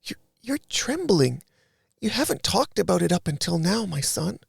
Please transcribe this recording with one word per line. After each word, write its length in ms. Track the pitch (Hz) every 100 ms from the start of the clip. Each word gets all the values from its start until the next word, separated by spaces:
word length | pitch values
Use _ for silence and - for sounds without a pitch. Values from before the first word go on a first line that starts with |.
You're, 140 | - - _ _
you're 160 | 226 285 _
trembling. 720 | - - 311 339 175 127 127 _ _ _ _ _ _
You 100 | 220
haven't 320 | 226 302 -
talked 360 | - 196 277 -
about 240 | 180 180
it 100 | 170
up 160 | 175 -
until 300 | 147 - 170
now, 280 | 165 220 214
my 140 | 147
son. 380 | - - 160 220